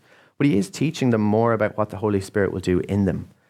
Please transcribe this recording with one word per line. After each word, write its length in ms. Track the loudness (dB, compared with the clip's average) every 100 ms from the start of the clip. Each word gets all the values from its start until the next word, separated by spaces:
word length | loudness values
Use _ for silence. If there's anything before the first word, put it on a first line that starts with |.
| _ _ _ _
but 80 | 0
he 100 | 2
is 140 | -2
teaching 400 | -2 -4 0 0
them 100 | 2
more 320 | 2 2 2
about 240 | 2 0 -2
what 140 | -6
the 80 | -2
Holy 240 | -2 0
Spirit 280 | 0 0 0
will 100 | -2
do 180 | 0 0 0
in 160 | 0
them. 240 | 0 -2 -8 _ _